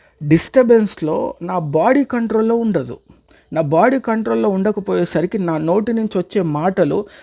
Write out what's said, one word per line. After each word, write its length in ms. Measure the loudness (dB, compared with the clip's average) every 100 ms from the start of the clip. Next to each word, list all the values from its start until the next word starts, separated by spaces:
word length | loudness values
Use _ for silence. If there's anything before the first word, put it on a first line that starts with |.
| _ _
డిస్టర్బెన్స్‌లో 1120 | 2 2 4 2 6 4 4 -2 -4 -4 -4 -6
నా 180 | -6 -4
బాడీ 440 | -2 2 4 2
కంట్రోల్‌లో 520 | 2 -2 -2 0 0 0
ఉండదు. 420 | 0 -2 -4 -10 _ -20 _ _ _
నా 80 | -4
బాడీ 380 | 0 2 4 2
కంట్రోల్‌లో 500 | 0 -2 -2 0 0
ఉండకపోయేసరికి 880 | 0 0 -2 -2 -2 0 -2 -2 -2
నా 200 | -2 -2
నోటి 360 | 0 0 0
నుంచి 240 | -2 -2 -4
వచ్చే 240 | -4 -2
మాటలు 640 | -2 0 -2 0 0 0 -6 -12